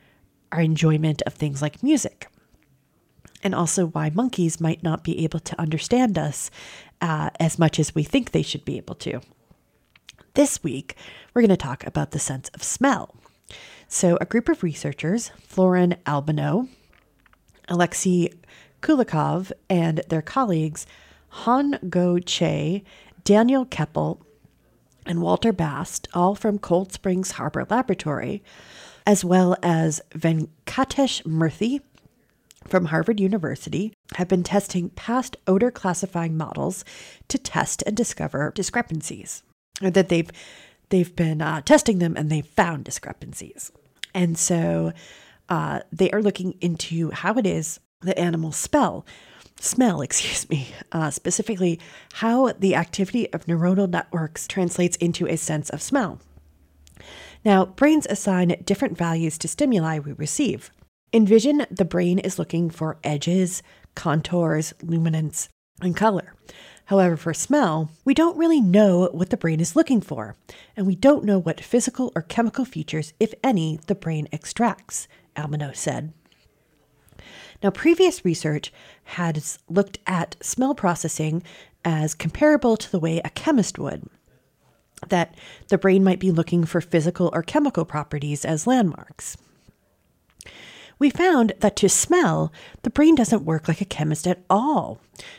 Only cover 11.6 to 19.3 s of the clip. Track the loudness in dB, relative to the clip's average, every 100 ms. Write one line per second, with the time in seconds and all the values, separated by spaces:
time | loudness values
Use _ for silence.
11.6 | 0 -8 -6 -4 -4 -4 -6 -6 -10 -10
12.6 | -8 0 0 0 -4 _ _ _ -20 -20
13.6 | -20 -20 -10 0 2 2 2 0 0 -2
14.6 | -4 -4 -8 -6 -2 -2 -4 -14 -6 2
15.6 | 4 4 4 2 -2 -2 -2 -2 0 -2
16.6 | -4 -10 _ _ _ _ _ _ _ _
17.6 | -6 -4 -4 -4 -2 0 -2 -6 _ -20
18.6 | -20 _ -2 0 0 -2 -2